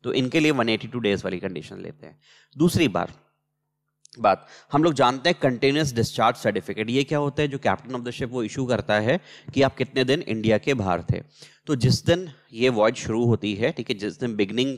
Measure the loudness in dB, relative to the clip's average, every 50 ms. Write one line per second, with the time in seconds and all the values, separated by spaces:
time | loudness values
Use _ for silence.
0 | -4 -2 -2 0 -2 2 2 2 2 4 2 2 2 0 0 -2 -4 -8 -8 -2
1 | 0 2 0 2 -2 -6 -6 -6 -6 -8 -8 -8 -12 -12 -16 -14 -14 -16 -16 _
2 | -20 -20 -20 _ _ _ -20 _ _ _ _ 0 2 2 4 2 2 2 2 -2
3 | -4 -4 -8 -20 _ _ _ _ _ _ _ _ _ _ _ _ _ _ _ _
4 | _ -20 -12 0 2 2 2 2 -2 -20 -20 -20 _ _ 0 2 2 2 4 4
5 | 2 2 2 2 0 0 0 2 0 0 0 2 0 2 2 2 -2 0 0 -2
6 | -2 -2 0 2 2 2 2 2 -2 -2 -2 -2 -6 -6 -6 -6 -4 0 0 0
7 | 0 0 -2 -2 -2 -2 -2 -2 -2 -2 -4 -2 0 0 0 0 -4 -10 -10 -8
8 | -8 -8 -8 -8 -8 -6 -4 -4 -4 -4 -4 -6 -2 0 0 -2 0 2 0 2
9 | 2 2 0 -2 _ -10 -20 -20 -18 -4 2 2 2 2 2 -2 -6 -2 0 -2
10 | 2 2 0 0 0 -6 -6 -2 2 2 2 2 2 0 -2 0 0 0 -2 -2
11 | 0 -2 -4 -4 -4 _ _ -20 -20 -20 _ _ _ -4 -2 2 2 2 2 2
12 | 2 0 0 0 0 -10 -16 _ _ _ -2 2 2 2 4 4 2 2 2 0
13 | -6 -4 0 2 2 2 2 2 0 -4 -2 0 -2 -2 -2 -4 -6 -6 -6 -4
14 | -4 -8 -6 -6 -6 -6 0 -2 -2 0 0 -2 -2 -2 -4